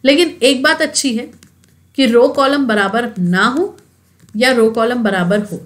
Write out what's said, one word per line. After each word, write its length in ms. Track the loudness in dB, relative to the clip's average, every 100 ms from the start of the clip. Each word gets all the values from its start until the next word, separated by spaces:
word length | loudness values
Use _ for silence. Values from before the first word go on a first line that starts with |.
लेकिन 340 | 2 2 0 0
एक 180 | 0 2
बात 180 | 0 0
अच्छी 340 | -2 -2 -4 -4
है 140 | -8 -20 -20 _ _ _ _ -2
कि 80 | 2
रो 200 | 4 4
कॉलम 360 | 2 0 0 0
बराबर 460 | 0 0 -2 -4 -4
ना 260 | -2 0 0
हो 280 | 0 -4 -8 _ _ _ _ -12 -2
या 160 | 0
रो 180 | 2 2
कॉलम 320 | 0 -2 0
बराबर 400 | -2 0 0 -2
हो। 160 | -4 -12